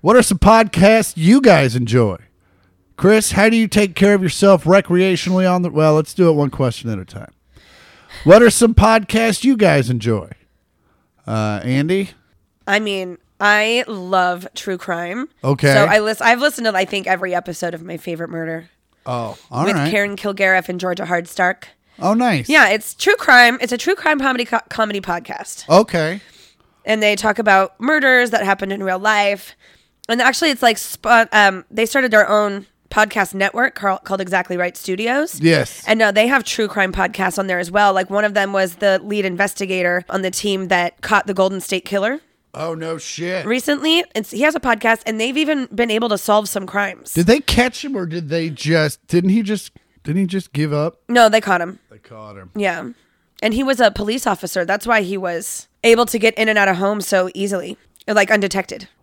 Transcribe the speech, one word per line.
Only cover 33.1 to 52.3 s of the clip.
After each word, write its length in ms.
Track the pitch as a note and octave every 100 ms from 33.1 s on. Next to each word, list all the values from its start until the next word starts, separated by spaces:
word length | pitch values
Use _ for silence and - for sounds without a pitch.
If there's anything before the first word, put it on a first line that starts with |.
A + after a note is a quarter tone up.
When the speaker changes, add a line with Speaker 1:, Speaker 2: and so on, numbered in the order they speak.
| A3 G3
Speaker 2:
network 400 | G3 F#3+ G3 B3+
car-, 240 | - G3+ F#3+
called 180 | - G3
Exactly 340 | F#3 F#3 F3+ F3+
Right 180 | F3+ F3+
Studios. 640 | - F#3 A3+ C4 D#4 C#3+
Speaker 1:
Yes. 460 | D#3 D#3+ - - -
Speaker 2:
And, 140 | A3
uh, 120 | A3
they 140 | G3 A#3
have 160 | C4+
true 220 | A3 - G#3+
crime 260 | G#3 F#3+
podcasts 460 | F#3 F#3 - F#3 F3+
on 80 | F#3+
there 120 | F3+
as 120 | F3
well. 220 | F#3+ G#3
Like, 160 | F#3+ F#3
one 160 | G3+
of 80 | G#3+
them 220 | G3+ G3
was 220 | G3 F#3+ F3+
the 240 | G3+ F#3+
lead 240 | G#3 G#3 F#3+
investigator 800 | F3 G3+ - G3 F#3 F3+ F3+ F3+
on 140 | F#3
the 80 | F#3
team 380 | F#3 G#3 F#3+ F#3
that 340 | F3+ F3 _
caught 240 | - G#3 F#3+
the 80 |
Golden 260 | G3 F#3+ F#3+
State 240 | - F#3
Killer 360 | - G3+ G#3 C#4+ _ _ _ -
Speaker 1:
Oh, 180 | D#3+
no 240 | E3 D#3+ E3
shit. 480 | - - E3+ F#3 F3
Speaker 2:
recently. 580 | B3 B3 C#4+ D#4 E4 F4
It's, 160 | - G#3+
he 120 | G#3+
has 120 | D4
a 60 | D#4
podcast, 420 | C4 A3+ A3+ A3+ -
and 140 | A3
they've 160 | A3+ C4+
even 300 | D4+ D4+ B3+
been 160 | G#3 A#3
able 180 | A3 A#3
to 80 | G#3
solve 300 | - G#3 G#3
some 180 | - F#3+
crimes. 460 | G3+ G3+ F#3 -
Speaker 1:
Did 120 | - F3
they 140 | C4
catch 440 | - - B3 -
him, 120 | D4 B3+
or 100 | F3
did 220 | E3+ D3+
they 200 | E3 E3
just, 540 | C#3+ D3 E3 D3+ - _
didn't 220 | E3+ F#3
he 120 | G#3
just, 300 | G3+ G#3 - _ _ _
didn't 160 | - D#3+
he 60 | F#3+
just 260 | F#3+ -
give 200 | C#3 D3+
up? 280 | D3 D#3 - _
Speaker 2:
No, 200 | A#3+ A3+
they 120 | A3
caught 200 | G#3 F#3
him. 200 | E3+ F#3+ _
Speaker 1:
They 80 | G#2+
caught 380 | _ A2+ G#2+